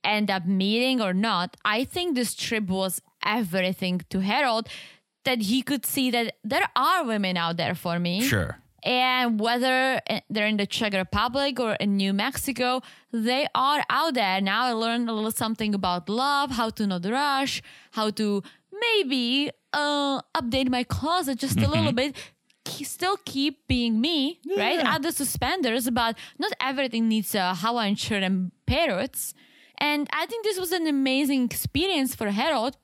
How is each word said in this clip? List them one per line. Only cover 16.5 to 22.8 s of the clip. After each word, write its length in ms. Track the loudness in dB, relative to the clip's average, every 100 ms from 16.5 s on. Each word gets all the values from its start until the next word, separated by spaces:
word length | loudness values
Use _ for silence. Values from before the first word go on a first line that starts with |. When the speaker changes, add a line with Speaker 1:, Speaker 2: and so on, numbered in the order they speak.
| 0 -2
Speaker 1:
to 160 | 0 -2
not 180 | 0 -2
rush, 560 | 0 0 0 0 -4 -10 -20 -10
how 180 | -2 -2
to 320 | 0 0 0 -4 -20 _ -4 0 2
maybe, 560 | 2 0 2 0 -2 -6 _
uh, 500 | -2 0 0 0 -2 -2 -4
update 320 | 0 0 2
my 120 | 0
closet 540 | -2 -4 0 0 0 -2
just 200 | 0 2
a 80 | 2
little 260 | 2 2
Speaker 2:
Mm-hmm. 20 | 0 -2
Speaker 1:
bit. 60 | -4 -18 _ _ _ -14
Ke-, 180 | -10